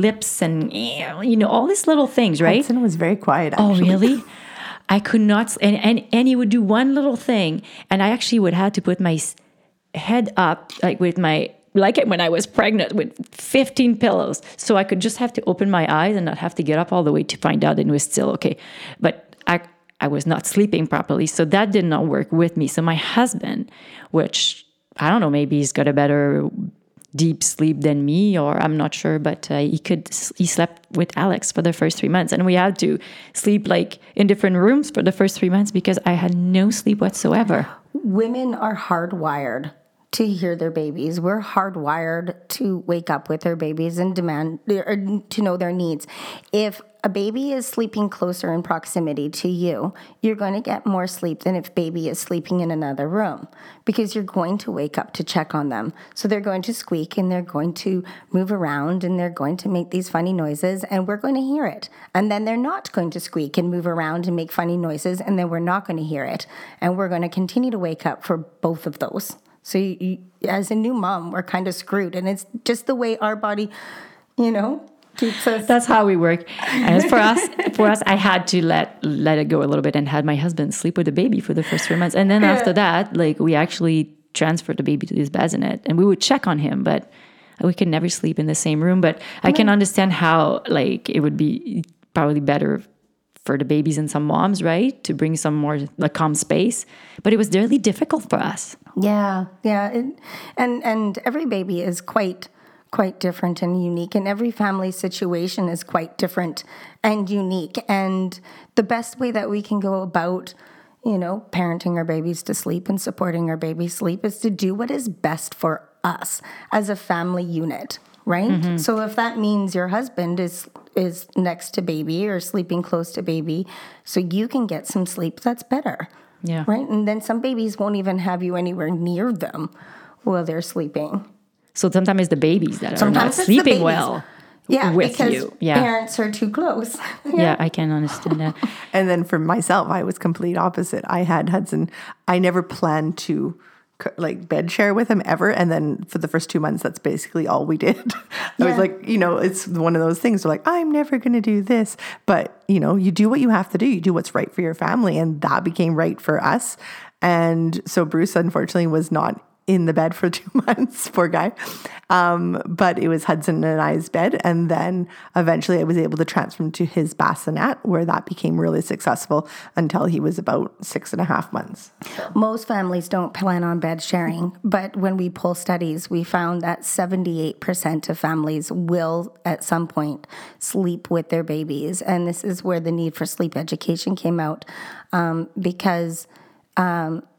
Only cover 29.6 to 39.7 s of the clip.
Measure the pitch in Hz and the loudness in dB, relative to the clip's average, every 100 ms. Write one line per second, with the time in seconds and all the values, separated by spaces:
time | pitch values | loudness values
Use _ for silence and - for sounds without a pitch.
29.6 | 147 156 - 170 - - - - 175 - | 0 0 0 -2 -2 -8 -8 -2 -2 2
30.6 | 170 - _ 160 170 - 196 180 - - | 0 -2 _ -2 -2 0 0 0 -2 0
31.6 | 170 165 165 - - 180 165 - 185 180 | 0 2 0 0 0 0 2 2 4 4
32.6 | 185 190 208 151 - - - - - 208 | 4 2 0 0 -6 -20 -14 -4 2 2
33.6 | 208 175 175 - - - 202 202 196 185 | 2 0 0 -6 -10 2 4 4 4 4
34.6 | 196 277 285 - 175 - 196 - 185 185 | 6 4 2 0 0 4 2 2 2 2
35.6 | 208 180 185 185 - 175 175 175 180 185 | 2 2 0 0 2 2 2 2 2 4
36.6 | 202 220 - 208 190 190 160 180 220 147 | 4 2 0 2 0 0 2 2 4 2
37.6 | 156 - _ 294 269 190 226 247 254 226 | 0 -8 _ -6 0 0 0 0 -2 -2
38.6 | 220 208 - 170 175 180 156 147 135 117 | -2 -4 -2 -2 -2 -4 -2 -2 -4 -4
39.6 | 147 | -8